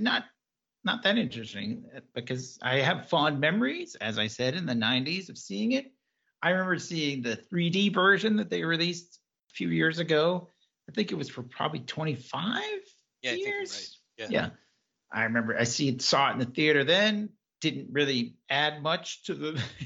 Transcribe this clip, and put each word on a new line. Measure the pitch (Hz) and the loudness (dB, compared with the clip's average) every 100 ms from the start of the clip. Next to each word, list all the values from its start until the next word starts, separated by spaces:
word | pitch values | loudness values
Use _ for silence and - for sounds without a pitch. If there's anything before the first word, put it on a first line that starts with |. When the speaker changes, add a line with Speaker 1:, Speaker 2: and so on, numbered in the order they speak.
Speaker 1:
not, | 117 - - _ _ _ _ _ | 0 0 -4 _ _ _ _ _
not | - 226 | -4 0
that | 190 226 | 2 2
interesting, | 135 117 107 98 104 120 - | 0 -4 -10 -8 -6 -6 -10
eh, | 135 - | -18 -10
because | 123 123 127 127 - | -10 -6 -6 -6 -6
I | 123 135 | 0 2
have | 139 180 - | 2 0 0
fond | 165 147 143 | 2 2 2
memories, | 151 208 254 339 349 - | 2 2 0 -2 -8 -6
as | 107 104 | -4 0
I | 107 | -2
said, | - 127 | 0 0
in | 170 165 | 0 -2
the | |
nineties | 117 110 127 135 185 180 | 0 2 2 0 -4 -6
of | 107 | -14
seeing | - - 226 | -8 -2 2
it. | 269 269 _ _ _ _ _ | 2 -2 _ _ _ _ _
I | 165 | 0
remember | 185 185 175 | 2 2 -2
seeing | - 165 147 135 | -2 -2 0 0
the | 120 110 | -2 -4
three | - 175 170 | -4 0 2
D | 190 202 | 2 2
version | 185 190 190 220 214 | 6 6 6 4 2
that | 180 | 0
they | 180 | -2
released | 165 165 170 170 - - _ _ _ | 0 0 0 -2 -10 -20 _ _ _
a | |
few | - 175 | -6 0
years | 165 160 160 | 2 2 2
ago. | 160 151 165 180 175 _ _ _ - | 2 4 4 2 -4 _ _ _ -8
I | |
think | 214 208 | -4 -2
it | 180 | -2
was | 139 | -6
for | - | -8
probably | 123 - - 123 | -12 -4 -4 -4
twenty-five | - - 156 127 - 135 202 403 427 403 - _ _ _ | -8 -4 -4 -4 -6 -4 -2 -2 -4 -6 -10 _ _ _
Speaker 2:
Yeah, | - | -4
I | |
think | 349 403 | -4 -2
you're | 403 | -4
Speaker 1:
years. | 381 - - - _ - | -6 -8 -12 -16 _ -12
Speaker 2:
right. | - | -2
Yeah. | - | -2
Speaker 1:
Yeah. | - - _ _ _ _ _ | -2 -8 _ _ _ _ _
I | 107 | -2
remember | 113 117 110 110 | 0 0 0 0
I | |
see, | 117 - 139 127 | 0 2 0 0
saw | - 143 135 | 2 4 2
it | |
in | 110 | 2
the | |
theater | 123 - 151 143 | -2 2 4 4
then, | 139 185 214 208 214 - _ _ | 4 4 4 2 -4 -10 _ _
didn't | 156 135 - | -4 -4 -4
really | 139 139 127 120 - - | 0 2 0 -2 -8 -2
add | 143 151 151 | 0 0 0
much | 151 175 - - | -2 -2 -4 -10
to | - | -8
the, | 143 151 156 - - | -6 -4 -4 -6 -8